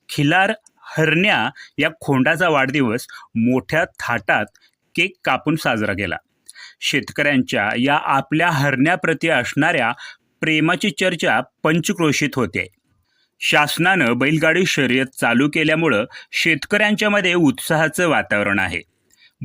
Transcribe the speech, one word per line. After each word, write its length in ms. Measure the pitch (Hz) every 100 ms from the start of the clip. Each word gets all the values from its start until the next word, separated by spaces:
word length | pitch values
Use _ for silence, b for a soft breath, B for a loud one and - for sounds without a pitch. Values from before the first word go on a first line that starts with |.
| -
खिलार 440 | - 143 175 196 214 _ _
हरण्या 720 | - - 160 156 208 147 117 - B B
या 120 | 151 -
खोंडाचा 480 | - 135 131 160 180
वाढदिवस 560 | 147 131 147 123 120 - B B 117
मोठ्या 500 | 117 127 - 156 180 -
थाटात 460 | - 120 - 139 107 _ b _ _ -
केक 180 | 180 -
कापून 320 | - 131 151 156
साजरा 380 | 151 113 104
केला. 240 | 98 95 78 _ _ - B B B
शेतकऱ्यांच्या 880 | - 143 - - 147 139 123 120 104 117
या 200 | 131 147
आपल्या 460 | 160 139 131 156 170
हरण्याप्रती 800 | 151 143 131 151 185 - 156 165
असणाऱ्या 600 | 143 117 - 156 170 117 123 B B _ -
प्रेमाची 500 | 156 156 160 180 208 -
चर्चा 420 | 185 175 175 113 143 _
पंचक्रोशीत 680 | 156 165 156 - 160 135 147 -
होते. 320 | 107 95 - _ _ _ _ _ _ -
शासनानं 800 | - 156 147 - 175 190 120 120
बैलगाडी 480 | 135 156 160 165 190
शर्यत 400 | - 127 127 131
चालू 440 | - 127 120 147
केल्यामुळं 560 | 160 156 156 160 104 117 B B
शेतकऱ्यांच्यामध्ये 1000 | - 165 151 - 208 214 208 214 208 185
उत्साहाचं 720 | 175 151 - - 156 160 - 180
वातावरण 520 | 123 101 104 101 101
आहे. 320 | 92 85 - _ _ b b b